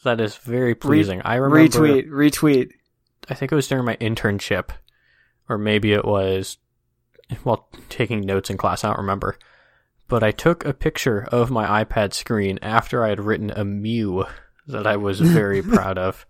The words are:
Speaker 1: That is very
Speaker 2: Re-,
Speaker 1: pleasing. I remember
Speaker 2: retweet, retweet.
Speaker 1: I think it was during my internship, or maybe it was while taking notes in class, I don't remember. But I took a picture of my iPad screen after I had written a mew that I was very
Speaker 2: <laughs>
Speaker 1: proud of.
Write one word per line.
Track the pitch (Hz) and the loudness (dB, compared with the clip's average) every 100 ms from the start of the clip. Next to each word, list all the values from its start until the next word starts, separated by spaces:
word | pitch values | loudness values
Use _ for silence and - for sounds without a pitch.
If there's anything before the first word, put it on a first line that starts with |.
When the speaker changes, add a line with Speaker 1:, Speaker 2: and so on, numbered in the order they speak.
Speaker 1:
That | 131 117 | -2 0
is | 107 - | -2 -6
very | - 123 123 | -6 -2 0
Speaker 2:
Re-, | 110 | 0
Speaker 1:
pleasing. | - 151 98 92 | 2 2 2 -2
I | - 120 | -4 0
remember | 135 156 156 160 | 4 8 8 6
Speaker 2:
retweet, | 151 135 143 | 4 4 2
retweet. | 143 147 - 151 135 127 - _ _ _ _ - | 2 2 4 2 2 0 -8 _ _ _ _ -12
Speaker 1:
I | 123 | -8
think | 135 | -2
it | 151 | -2
was | - | 0
during | 135 120 | -2 -2
my | 107 | -2
internship, | 110 113 110 101 - 92 - - - _ _ _ _ _ - | -4 -2 -2 -2 -2 -4 -4 -12 -18 _ _ _ _ _ -8
or | 110 | -4
maybe | 104 107 107 | 0 0 2
it | 104 - | 2 2
was | 101 95 95 95 - _ _ _ _ _ _ _ - | 0 0 -2 -4 -12 _ _ _ _ _ _ _ -8
while | 127 110 _ - - | -4 -4 _ -20 -16
taking | - 113 110 | -6 -4 -2
notes | 95 98 - | -2 -2 -2
in | 98 | -4
class, | 95 87 | -2 -2
I | 107 | -2
don't | 104 | -4
remember. | 98 98 98 - _ _ _ _ _ _ - | -4 -4 -4 -8 _ _ _ _ _ _ -4
But | 120 | 0
I | 107 | 0
took | - 165 170 - | 2 0 0 -4
a | |
picture | - - - 131 101 - | -4 -4 -2 -2 -2 -2
of | 120 120 | 0 0
my | 120 101 107 110 | 0 0 0 0
iPad | - 101 | -2 -2
screen | - - 110 98 95 | -4 -4 -2 -2 -4
after | 107 113 - 123 110 | 0 0 0 -2 0
I | |
had | 101 | 0
written | 104 104 104 | -2 -2 -2
a | 104 | -4
mew | 101 101 107 117 104 92 95 - - _ - | -6 -4 -4 -2 -2 -2 -6 -10 -20 _ -12
that | 117 104 | -6 -2
I | 104 | -2
was | 101 95 | -2 2
very | 165 165 101 98 | 4 4 2 -2
Speaker 2:
<laughs> | |
Speaker 1:
proud | 123 - 95 92 | 0 0 0 -2
of. | 92 - | -4 -6